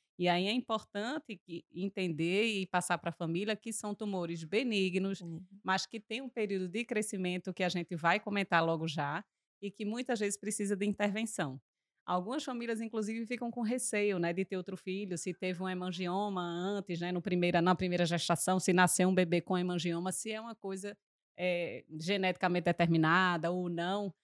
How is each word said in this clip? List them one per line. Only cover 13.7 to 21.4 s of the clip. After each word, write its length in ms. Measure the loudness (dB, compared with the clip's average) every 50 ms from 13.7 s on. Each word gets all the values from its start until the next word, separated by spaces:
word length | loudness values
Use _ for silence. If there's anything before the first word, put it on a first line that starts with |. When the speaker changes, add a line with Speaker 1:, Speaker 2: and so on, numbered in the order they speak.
| 0 -2 -2 0 0 2 2 2 2 2
Speaker 1:
né, 140 | 2 0 0
de 100 | 0 -2
ter 140 | -2 -4
outro 180 | -6 -4 -6 -8
filho, 420 | -8 -6 -6 -4 -4 -4 -4 -6
se 160 | -4 -4 -6 -6
teve 300 | -4 -4 -4 -4 -2 -4
um 60 | -4
hemangioma 720 | -4 -4 -4 -4 -4 -4 -2 -2 0 0 0 0 -2 -2
antes, 580 | -2 -2 -2 -2 -2 -2 -2 -2 -4 -4 -4 -4
né, 140 | -2 -2 -2
no 80 | -2
primeira, 400 | 0 0 2 4 4 4 4 6
na 120 | 6 6 4
primeira 320 | 4 2 0 2 2 2
gestação, 540 | 2 2 0 2 2 2 2 4 4 2 4
se 140 | 4 4 6
nasceu 340 | 6 6 6 6 4 4
um 80 | 6 6
bebê 240 | 4 4 4 4 2
com 180 | 2 2 0
hemangioma, 540 | 0 0 0 0 0 0 0 -2 0 -2 -2
se 220 | -4 -4 -6 -6 -6
é 80 | -6
uma 120 | -8 -10 -12
coisa, 420 | -10 -8 -8 -8 -8 -8 -10 -12 -14 _ _ _ _ _ _ _
é, 480 | -2